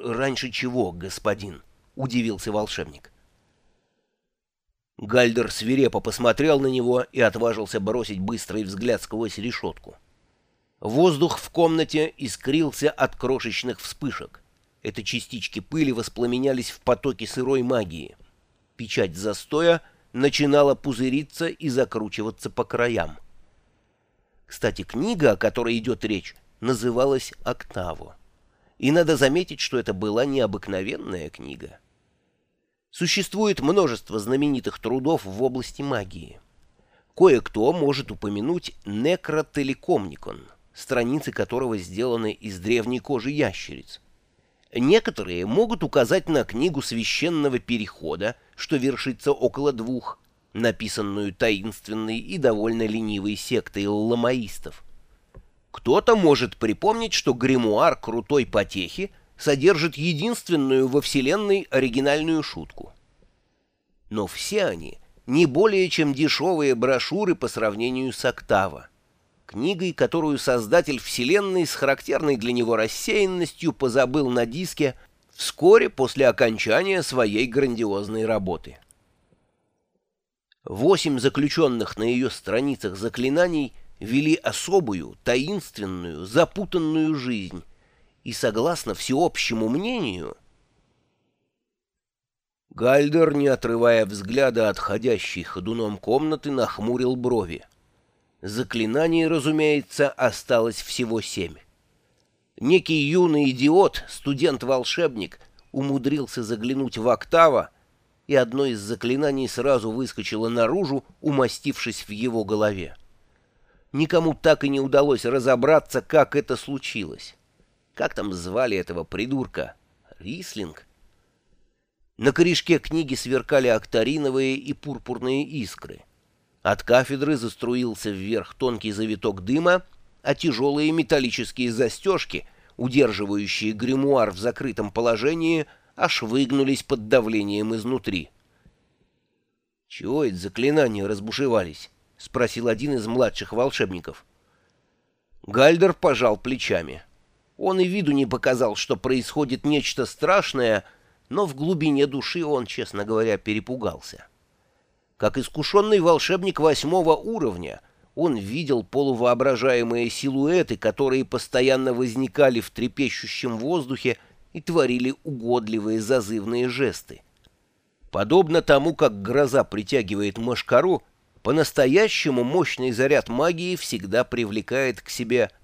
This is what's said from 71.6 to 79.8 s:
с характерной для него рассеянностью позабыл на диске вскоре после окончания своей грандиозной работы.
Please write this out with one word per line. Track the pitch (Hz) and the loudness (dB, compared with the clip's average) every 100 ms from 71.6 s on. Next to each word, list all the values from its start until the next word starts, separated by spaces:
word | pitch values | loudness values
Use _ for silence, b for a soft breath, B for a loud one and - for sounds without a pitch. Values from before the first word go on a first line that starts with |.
| 156 | -2
с | - | 0
характерной | 139 135 - 139 151 127 | 0 0 -2 -2 0 0
для | 120 | 0
него | 123 117 113 | 0 2 2
рассеянностью | 110 - - 214 190 180 165 - 165 | 0 -2 -2 2 2 0 -4 -4 -6
позабыл | - 131 127 127 151 131 | -2 0 2 2 2 2
на | 120 117 | 2 0
диске | 139 185 - 139 - b _ _ | -4 -6 -2 -2 -2 b _ _
вскоре | - - - 165 226 - | -10 -10 2 8 8 6
после | - 127 135 127 | 0 -2 4 4
окончания | 104 117 110 110 123 190 185 | 4 2 2 2 2 2 -2
своей | 143 127 107 107 131 | -2 0 2 2 0
грандиозной | 131 135 117 110 98 101 110 110 | 0 0 0 -2 -2 -4 -4 0
работы. | 110 92 82 73 - _ _ _ _ _ _ _ _ _ _ | 0 -2 -6 -10 -20 _ _ _ _ _ _ _ _ _ _